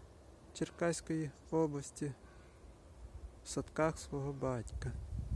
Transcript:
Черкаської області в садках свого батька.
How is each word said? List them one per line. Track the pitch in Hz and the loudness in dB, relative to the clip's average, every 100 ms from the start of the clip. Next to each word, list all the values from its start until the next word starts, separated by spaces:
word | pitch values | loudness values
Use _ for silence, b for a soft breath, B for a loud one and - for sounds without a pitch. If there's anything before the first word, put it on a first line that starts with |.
| - - - - - | -8 -18 -18 -18 -14
Черкаської | - 165 - 170 160 - 160 151 - - | -2 -2 4 4 4 2 0 0 -4 2
області | 160 160 143 139 - 147 127 B B B B - - - - - - - - | 6 6 4 -4 -2 -2 -2 B B B B -18 -18 -18 -14 -12 -10 -12 -12
в | - | -4
садках | - - - 156 156 | -2 0 4 4 4
свого | - 143 139 | -2 -2 -2
батька. | 139 131 123 - - 131 - - - - | 0 2 2 0 -2 -2 -2 -4 -4 0